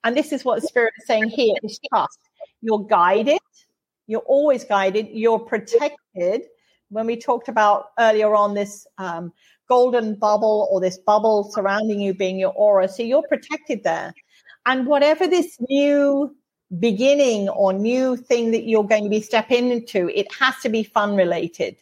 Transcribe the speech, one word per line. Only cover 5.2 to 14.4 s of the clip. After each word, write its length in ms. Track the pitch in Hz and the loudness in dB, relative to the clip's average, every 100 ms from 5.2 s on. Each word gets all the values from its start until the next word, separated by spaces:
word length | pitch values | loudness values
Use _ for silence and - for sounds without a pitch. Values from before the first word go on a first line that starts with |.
| 226 220 | 0 0
protected. 1040 | 226 226 - - 294 294 _ 185 175 220 - _ _ _ _ | -2 -6 0 0 0 -6 _ -4 -2 -2 -8 _ _ _ _
When 160 | 208 | -6
we 120 | 226 233 | -4 -4
talked 300 | 254 240 - | -2 -4 -2
about 400 | 226 208 208 - - | 2 4 2 -2 0
earlier 340 | 226 214 214 | 2 4 2
on 180 | 214 202 | 2 0
this, 340 | 202 202 - - - | -2 -6 -10 -20 -12
um, 360 | 185 170 170 _ _ _ _ | -10 -8 -12 _ _ _ _
golden 480 | 247 247 240 220 | 4 4 2 -2
bubble 520 | 208 214 208 214 214 214 | -2 0 2 2 2 2
or 100 | 190 | 0
this 160 | 185 185 | 0 -2
bubble 540 | - 214 220 208 202 | 0 2 4 2 0
surrounding 480 | - 196 202 220 202 | -4 -2 -2 -2 -2
you 140 | 196 | -4
being 240 | 185 185 190 | -2 -4 -2
your 160 | 190 | -2
aura. 340 | - 208 196 190 | 2 4 4 2
So 160 | 196 | -4
you're 240 | 233 277 302 | 0 0 0
protected 560 | 285 - 311 - 233 | -6 -4 -10 -6 -4
there. 300 | 175 160 156 - _ _ | -4 -4 -8 -16 _ _